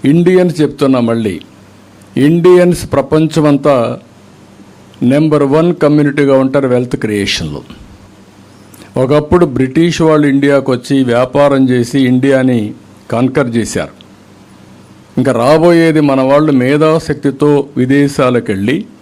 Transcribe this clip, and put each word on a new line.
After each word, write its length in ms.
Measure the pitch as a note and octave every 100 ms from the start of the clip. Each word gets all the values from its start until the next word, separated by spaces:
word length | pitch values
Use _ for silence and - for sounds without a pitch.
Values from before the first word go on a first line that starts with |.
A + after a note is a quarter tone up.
ఇండియన్స్ 560 | C3+ D#3+ F3 F#3 F3+ D3+
చెప్తున్నా 400 | D3 - C#3 C3
మళ్ళీ, 400 | A#2 A#2 G#2+ E2 - - - - - - - -
ఇండియన్స్ 760 | C#3 E3+ F3 F3+ F3 E3+ -
ప్రపంచమంతా 1040 | C#3+ C3 D#3 D#3 D#3+ D3+ C#3+ D3 C3+ A#2 A#2+ - - - - - - - - - -
నెంబర్ 400 | B2 C#3 D#3 D3
వన్ 320 | C#3 D3 E3+
కమ్యూనిటీగా 640 | F3 D3 D3 C#3+ C#3 C#3 C3+
ఉంటారు 300 | C3 C#3 C3
వెల్త్ 280 | B2 B2+ -
క్రియేషన్లో. 680 | G#2+ G#2 F#2+ - D#2+ D2 - - - - - - - - - - - - - B2+
ఒకప్పుడు 500 | C3 D3 D3 F3+ E3
బ్రిటిష్ 560 | B2 C3 E3 E3+ -
వాళ్ళు 240 | D#3+ D3+ D3
ఇండియాకు 460 | C#3 C#3+ C#3 C3+
వచ్చి 320 | B2 - C#3
వ్యాపారం 640 | B2+ A#2 B2+ C#3+ C#3+ C3+ C3
చేసి 320 | B2 A#2+ C#3+
ఇండియాని 760 | B2+ B2+ C3+ C3 C3 A#2+ G#2 - - - -
కాన్కర్ 460 | A2+ B2+ D#3 B2 A#2
చేశారు. 340 | G#2 G2 D2+ - - - - - - - - - - - - -
ఇంకా 140 | B2+
రాబోయేది 680 | A#2 B2 D#3 E3+ E3+ E3 D#3
మన 200 | D3 C3+
వాళ్ళు 320 | C3 C#3+ D#3
మేధాశక్తితో 1160 | C3 B2 D3 D#3 D#3+ - C#3+ C#3+ C3+ D3 C#3+ C#3 -
విదేశాలకు 680 | B2+ C#3 C#3+ C#3+ B2+ B2 -
వెళ్ళి 360 | G2 G2+ D#3+ A3 -